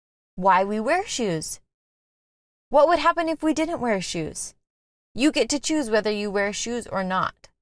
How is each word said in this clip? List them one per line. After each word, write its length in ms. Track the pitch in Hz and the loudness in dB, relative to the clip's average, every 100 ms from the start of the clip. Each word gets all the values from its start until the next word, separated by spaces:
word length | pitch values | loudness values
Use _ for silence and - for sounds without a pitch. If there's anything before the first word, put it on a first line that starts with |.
| _ _ _ - | _ _ _ -2
why 280 | 190 185 | 4 4
we 160 | 196 214 | 2 -2
wear 280 | 226 349 392 | 0 0 -2
shoes? 540 | - 214 160 - - _ _ _ _ _ _ _ _ _ _ - | -4 -2 -2 -6 -12 _ _ _ _ _ _ _ _ _ _ 0
What 180 | 294 294 | 4 6
would 100 | 330 | 4
happen 300 | 320 339 330 | 2 2 0
if 120 | 311 | 0
we 120 | 311 | 0
didn't 280 | 311 320 330 | 0 -2 -2
wear 180 | 240 190 | -2 -2
shoes? 520 | 170 170 151 135 - - _ _ _ _ _ | -2 -6 -6 -8 -14 -16 _ _ _ _ _
You 180 | 208 294 | 0 2
get 180 | - - | 2 0
to 100 | 285 | -2
choose 300 | - 311 226 | -2 -2 0
whether 220 | 214 214 | 0 0
you 200 | 208 208 | -2 -2
wear 220 | 196 202 | 0 0
shoes 340 | 202 233 233 - | -2 -6 -6 -6
or 160 | 190 | -4
not. 460 | 185 185 - - - _ | -2 -2 -2 -6 -20 _